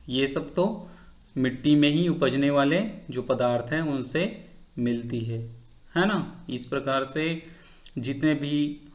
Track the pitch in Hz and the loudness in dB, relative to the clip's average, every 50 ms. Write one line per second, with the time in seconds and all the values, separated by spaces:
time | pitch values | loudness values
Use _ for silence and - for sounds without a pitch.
0 | - - 123 131 139 135 - 160 - - - - 180 220 220 - - - - - | -10 -4 0 2 2 2 0 -4 -6 -2 0 2 2 2 0 -4 -10 -16 -18 -20
1 | - - - - - - - 135 127 127 123 127 - 151 147 147 147 147 147 160 | -20 -20 -20 -20 -20 -8 -2 0 0 0 0 0 4 4 6 6 6 6 4 4
2 | 175 175 170 - 147 131 123 139 143 143 143 143 139 143 156 185 226 214 - - | 2 2 2 2 2 2 2 2 2 4 4 4 4 4 4 2 0 -2 -6 -10
3 | - - 120 123 117 - 127 117 123 123 120 120 - 123 151 160 165 151 139 131 | -12 -6 -6 -6 -2 0 0 2 2 2 2 0 0 0 -2 0 0 0 -2 -2
4 | 120 - - 160 180 226 220 - - - - - - - - - 120 120 120 117 | -4 -2 -2 0 0 0 -2 -8 -16 -20 -20 -20 -20 -14 -6 -2 0 0 0 -2
5 | 117 117 120 117 113 117 113 113 117 - - - - - - - - - - 170 | -4 -4 -4 -4 -4 -4 -4 -6 -6 -10 -12 -18 -20 -20 -20 -20 -20 -4 0 2
6 | 185 208 214 175 - - - - - - 123 120 - - 147 139 - 139 135 135 | 2 2 2 0 -2 -6 -10 -14 -10 -8 -8 -8 -6 -4 -4 -4 -2 0 0 0
7 | 135 135 - 156 156 165 165 165 - - - - - - - - - - - - | -2 -2 -4 -2 -2 -2 -2 -4 -8 -14 -20 -20 -20 -20 -20 -20 -20 -12 -10 -6
8 | 117 127 139 - 156 156 151 139 143 143 147 147 147 147 147 - - - - | -6 -4 -4 0 2 2 2 2 0 -2 0 0 0 -2 -4 -8 -14 -18 -8